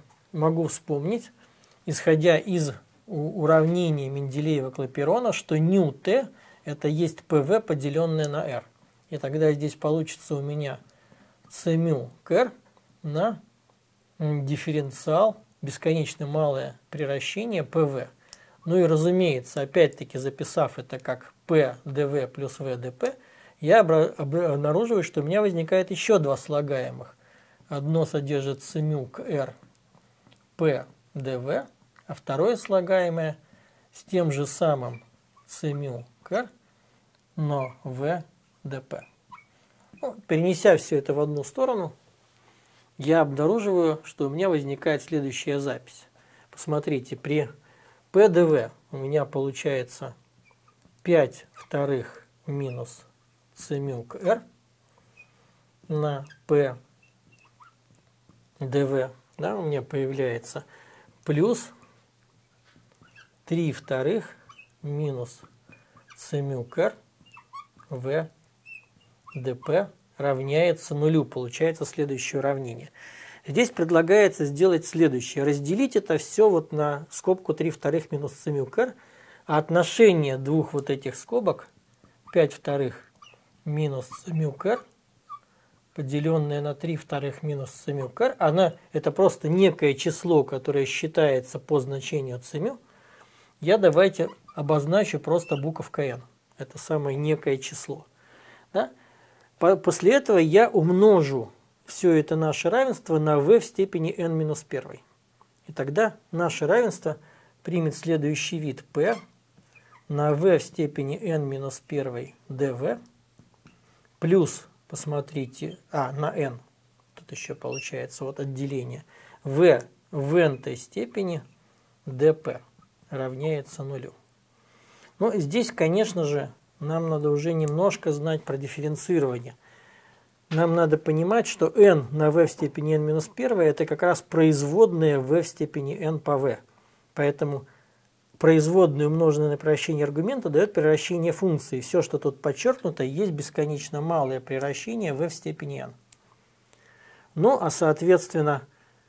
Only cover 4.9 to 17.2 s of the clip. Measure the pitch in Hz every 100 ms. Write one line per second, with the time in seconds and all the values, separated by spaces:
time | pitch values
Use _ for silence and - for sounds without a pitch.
4.9 | 143 143 220 240 - - 156 160 190 156
5.9 | - - 240 269 - - - - 147 151
6.9 | 151 165 - - 151 139 220 220 151 143
7.9 | 147 165 156 147 143 147 120 - _ _
8.9 | _ _ 151 135 156 156 147 147 - 151
9.9 | 160 156 - - 143 143 147 143 131 -
10.9 | _ _ _ _ _ _ - 170 165 165
11.9 | 139 120 - - 175 247 - _ _ _
12.9 | _ 151 151 214 196 - _ _ _ _
13.9 | _ _ - 151 147 139 147 - 151 139
14.9 | - - 160 220 214 _ _ 139 - 165
15.9 | 165 147 - 143 156 147 135 131 123 _
16.9 | 147 139 139